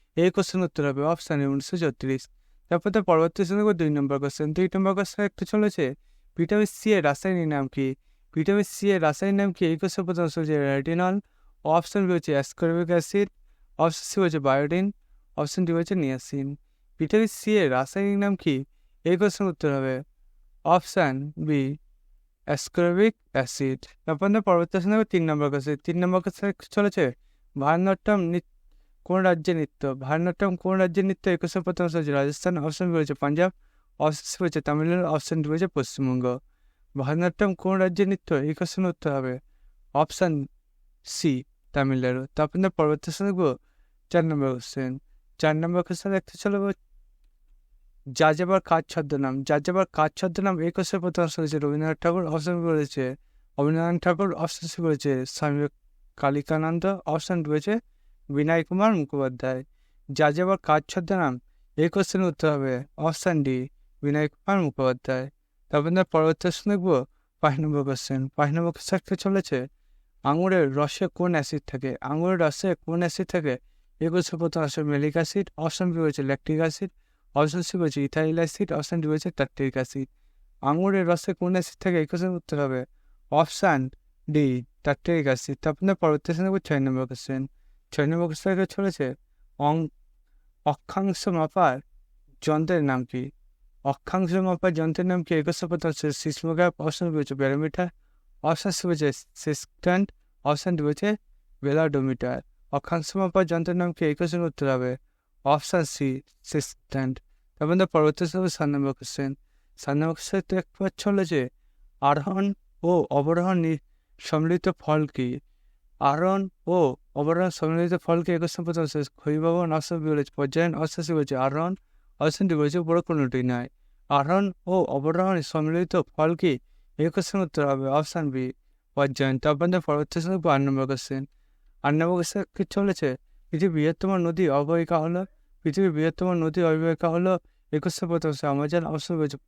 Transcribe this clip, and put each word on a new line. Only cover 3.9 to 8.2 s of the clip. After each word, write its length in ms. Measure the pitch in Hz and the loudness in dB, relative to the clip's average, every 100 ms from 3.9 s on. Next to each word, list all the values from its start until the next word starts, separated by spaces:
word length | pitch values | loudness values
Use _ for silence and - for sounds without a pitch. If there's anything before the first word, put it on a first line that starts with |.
| 147 139 139 | 2 0 0
কোশ্চেন। 340 | 139 - 151 | -2 -4 -4
দুই 140 | 156 185 190 | 0 0 2
নম্বর 180 | 190 190 | 0 0
কোশ্চেন 300 | 196 - 202 | -2 -2 -4
একটু 180 | - 190 | -4 -2
চলেছে, 400 | 214 208 - 131 139 _ _ _ - | 2 2 0 -4 -4 _ _ _ -4
ভিটামিন 280 | 170 208 208 | 0 2 0
সি 220 | - 214 | 0 2
এর 100 | 202 | 4
রাসায়নিক 440 | 151 139 190 180 160 | 2 0 0 0 0
নাম 200 | 143 135 | 0 -2
কি? 200 | - 135 135 _ _ | -2 -2 -4 _ _